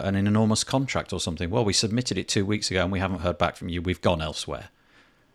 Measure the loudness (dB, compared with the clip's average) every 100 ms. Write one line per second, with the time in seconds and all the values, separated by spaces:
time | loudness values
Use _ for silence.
0 | 2 2 4 4 4 2 0 0 0 -2
1 | -2 -4 -2 -2 -2 0 2 2 2 0
2 | 0 -2 -2 0 0 0 0 0 0 0
3 | 0 0 -2 0 0 -2 -6 -4 -2 0
4 | 0 0 -2 -6 -8 -10 -12 _ _ _
5 | _ _ _